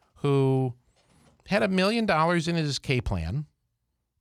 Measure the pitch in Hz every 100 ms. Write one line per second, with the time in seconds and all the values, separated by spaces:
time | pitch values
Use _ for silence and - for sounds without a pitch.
0 | _ _ 143 139 135 135 131 - _ _
1 | _ _ _ _ - 202 208 185 190 233
2 | 214 156 165 175 160 170 147 131 - 127
3 | - 92 80 131 147 _ _ _ _ _
4 | _ _